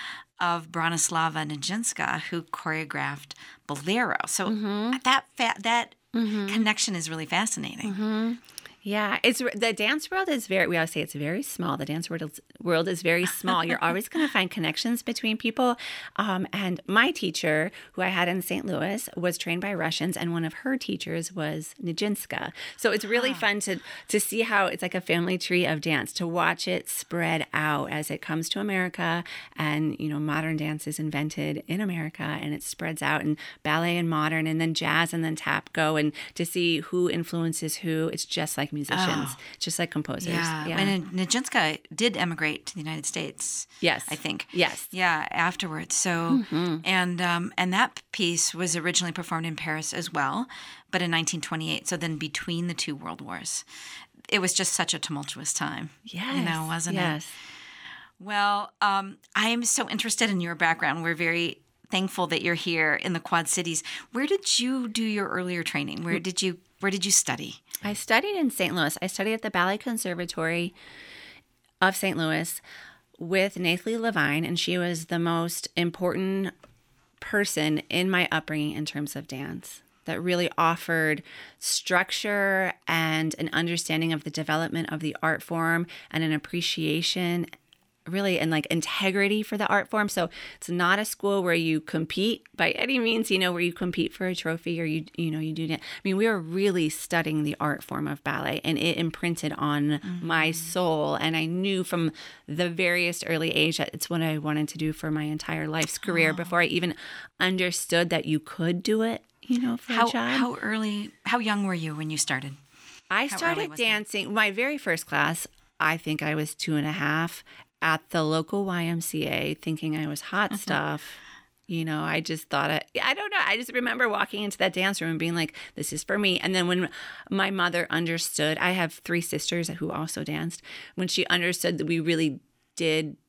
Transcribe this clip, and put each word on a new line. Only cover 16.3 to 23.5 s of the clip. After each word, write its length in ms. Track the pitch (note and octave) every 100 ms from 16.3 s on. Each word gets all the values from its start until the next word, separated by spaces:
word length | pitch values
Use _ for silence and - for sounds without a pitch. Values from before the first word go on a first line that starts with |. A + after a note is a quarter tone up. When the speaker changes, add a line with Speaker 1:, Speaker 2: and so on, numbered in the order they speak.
| F#3 F#3+
Speaker 2:
and 280 | G3 F#3 F3 -
my 240 | G#3 C4+
teacher, 580 | - F3+ D#3+ E3 D#3 F3 - -
who 100 | -
I 60 | F#3
had 180 | F3+ F3
in 160 | F#3
Saint 240 | - - G3
Louis, 420 | F3+ F3 G#3 - F#3
was 220 | F3+ E3+
trained 220 | E3+ E3+
by 120 | G3
Russians, 440 | F#3 E3 - F3 -
and 160 | E3+
one 120 | E3+
of 80 | D#3+ -
her 120 | C4 C4
teachers 560 | - G3+ E3 E3 E3
was 440 | F3+ D3+ D#3 D3+ -
Nijinská. 680 | F#3 D#3+ G#3 G3+ - - - - - -
So 140 | A3+
it's 140 | G#3
really 260 | G#3 A#3 C4
Speaker 1:
Ah. 40 |
Speaker 2:
fun 260 | C4 G#3+